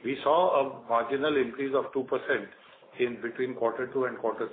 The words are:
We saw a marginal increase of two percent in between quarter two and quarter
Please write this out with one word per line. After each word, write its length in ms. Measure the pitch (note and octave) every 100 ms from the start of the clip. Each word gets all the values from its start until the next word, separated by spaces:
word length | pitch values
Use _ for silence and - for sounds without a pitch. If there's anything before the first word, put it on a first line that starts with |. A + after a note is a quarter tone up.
We 160 | B2 C3+
saw 360 | C#3+ E3 F3+ C#3+
a 280 | C3+ - -
marginal 480 | A#2 A#2 C3+ D3+ C#3+
increase 380 | A#2+ C#3 C3+
of 180 | C3+ -
two 120 | C3+
percent 440 | B2 B2+ - A#2+ G2+ - - - - -
in 220 | B2 A2+
between 340 | A#2 - B2+
quarter 320 | - A#2 B2 B2+
two 140 | C3+ B2+
and 120 | A2+
quarter 300 | A2 G#2+ A2